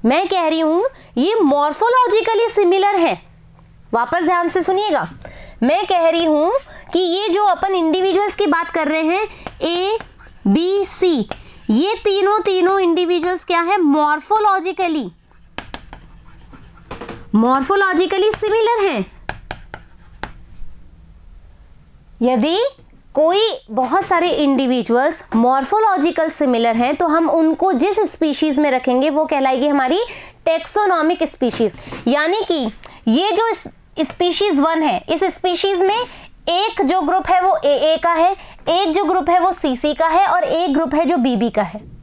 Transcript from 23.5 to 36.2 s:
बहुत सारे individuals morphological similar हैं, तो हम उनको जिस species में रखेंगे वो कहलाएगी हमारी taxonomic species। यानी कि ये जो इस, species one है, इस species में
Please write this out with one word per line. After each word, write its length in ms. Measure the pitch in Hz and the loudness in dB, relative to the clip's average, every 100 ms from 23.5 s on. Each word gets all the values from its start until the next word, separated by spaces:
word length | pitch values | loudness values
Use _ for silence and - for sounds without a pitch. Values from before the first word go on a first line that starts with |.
| 508 - | -2 -6
बहुत 340 | 220 254 339 381 | -4 0 0 0
सारे 240 | 359 349 | 0 2
individuals 960 | 302 294 269 262 254 196 240 277 - - 226 | 2 2 2 2 0 0 2 0 -2 -2 2
morphological 960 | 247 269 269 415 440 359 302 - 320 | 2 2 0 0 2 2 0 0 -2
similar 460 | - 285 240 233 226 | 0 0 2 2 2
हैं, 200 | 247 302 | 0 0
तो 120 | 349 | 0
हम 220 | 320 330 | 2 2
उनको 440 | 330 320 311 381 | 2 2 2 0
जिस 260 | 269 349 415 | 2 0 0
species 600 | 415 - 320 277 311 269 | -2 0 -2 0 0 2
में 120 | 294 | 2
रखेंगे 380 | 254 247 247 294 | 0 2 2 2
वो 160 | 294 311 | 0 0
कहलाएगी 420 | 294 269 262 294 | 0 0 2 2
हमारी 320 | 285 254 349 480 - - - - | 0 2 0 -2 -10 -20 -6 -2
taxonomic 800 | 320 330 415 415 349 311 359 | -2 -2 0 2 2 2 0
species। 520 | 330 - 247 - 220 - - - - | -2 -2 -4 0 -2 -2 -16 -6 -2
यानी 340 | - 254 415 403 | 0 0 -2 -2
कि 240 | 330 226 - - - - | -2 -2 -8 -20 -6 0
ये 240 | 233 392 | 2 2
जो 160 | 381 453 | 0 0
इस, 200 | 392 - - - - | -2 -8 -18 -18 -6
species 600 | 302 - 349 330 403 285 | -6 0 -2 0 0 2
one 240 | 311 320 | 2 2
है, 200 | 302 185 - | 0 -2 -4
इस 140 | 311 | -2
species 540 | 370 - 370 349 392 381 | -2 -2 -2 0 -2 2
में 280 | 381 440 494 - | 0 0 -4 -12